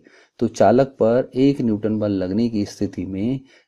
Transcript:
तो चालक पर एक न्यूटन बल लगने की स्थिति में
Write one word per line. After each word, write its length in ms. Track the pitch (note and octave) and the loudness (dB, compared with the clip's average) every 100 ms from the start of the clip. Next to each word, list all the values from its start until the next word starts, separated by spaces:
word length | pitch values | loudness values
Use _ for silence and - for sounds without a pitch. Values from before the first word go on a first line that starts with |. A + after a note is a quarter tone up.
| - _ _ - | -14 _ _ -6
तो 80 | A#2 | -4
चालक 400 | - G2+ B2 C3+ | 2 4 4 2
पर 440 | - A2+ B2 C3 B2+ | 0 2 2 0 2
एक 260 | C#3 C#3 | 2 2
न्यूटन 380 | A#2+ G#2 G#2+ G#2+ | -2 -2 -2 -2
बल 120 | G#2 | -2
लगने 380 | G2 F#2 G#2 A#2+ | -2 -2 -2 0
की 160 | A2 G2 | -2 -4
स्थिति 400 | - G2+ F#2+ F#2 | -4 -6 -4 -8
में 340 | F#2+ A2+ C3+ - _ | -4 -4 -4 -8 _